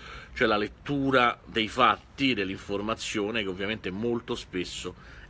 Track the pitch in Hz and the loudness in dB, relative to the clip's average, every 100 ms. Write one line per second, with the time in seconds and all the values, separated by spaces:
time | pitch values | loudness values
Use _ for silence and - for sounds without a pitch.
0 | - - - - 120 104 107 - - 143 | -16 -16 -14 0 4 4 0 -6 -4 0
1 | 135 131 120 - - 113 107 127 117 98 | 4 6 4 2 -4 -2 0 4 6 4
2 | - - 135 107 95 98 - 98 107 110 | -4 0 0 2 -2 -4 -4 -4 -2 -4
3 | - 107 101 113 98 92 98 110 98 95 | -2 0 0 0 -2 -4 -4 -4 -6 -4
4 | 117 120 117 120 - 90 85 - 87 - | -2 -2 -4 -8 -4 -6 -4 -6 -10 -12
5 | - - | -18 -20